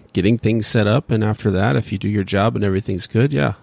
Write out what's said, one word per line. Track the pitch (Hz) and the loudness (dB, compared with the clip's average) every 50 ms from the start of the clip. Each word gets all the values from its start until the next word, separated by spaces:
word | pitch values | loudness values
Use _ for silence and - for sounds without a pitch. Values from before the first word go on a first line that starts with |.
| - - - | -14 -6 -4
getting | - 87 104 120 113 | 0 2 2 2 2
things | - 107 117 113 107 - | 2 0 0 0 -2 0
set | - 117 104 | 0 2 2
up. | 101 110 143 - - | 2 2 0 0 0
And | 120 110 107 | -2 0 0
after | 107 107 - - 104 | 0 -2 0 0 0
that, | 95 92 98 120 139 | 0 2 2 2 0
if | 127 - - | 0 -2 -4
you | 104 98 | -6 -4
do | - 101 | -4 -2
your | 104 107 95 | -2 -2 -2
job | - 101 95 101 117 117 | 0 0 0 0 0 0
and | 101 104 | 0 0
everything's | 98 95 95 - - 98 85 - - | 0 0 -2 -2 -2 -4 -6 -6 -2
good, | - 110 127 147 143 | 0 2 2 2 2
yeah, | 101 71 - - - | 0 0 0 -2 -4